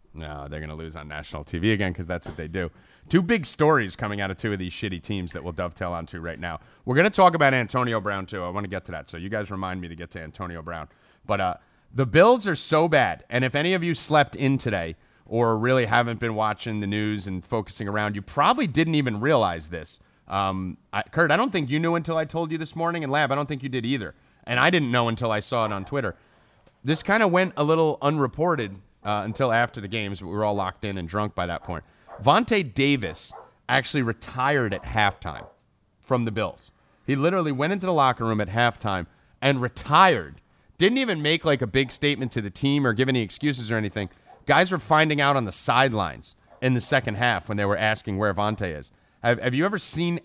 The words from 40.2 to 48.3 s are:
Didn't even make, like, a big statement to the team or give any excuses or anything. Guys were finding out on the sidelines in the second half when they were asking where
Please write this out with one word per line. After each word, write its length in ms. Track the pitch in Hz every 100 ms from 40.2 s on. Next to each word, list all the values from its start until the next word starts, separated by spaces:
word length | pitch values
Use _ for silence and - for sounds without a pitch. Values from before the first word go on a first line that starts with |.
| 76 73 _ _ _ -
Didn't 200 | 180 254
even 240 | 247 170
make, 240 | 151 165 160
like, 160 | 139
a 40 | 123
big 240 | 131 131
statement 420 | - 147 123 127
to 100 | 123
the 80 | 101
team 360 | - 139 143 131
or 60 |
give 160 | 110 131
any 140 | 127
excuses 480 | 104 - 147 127 110
or 60 | 113
anything. 320 | 104 107 95 _ _ -
Guys 260 | - 143 180
were 80 | 175
finding 440 | - 156 156 147
out 120 | 143
on 120 | 139 107
the 60 |
sidelines 840 | - - 120 135 110 87 60 - - _ -
in 140 | 127
the 80 | 127
second 320 | - 135 127
half 340 | 104 120 101 -
when 80 | 104
they 80 |
were 140 | 101 98
asking 400 | 107 107 - 98
where 160 | 104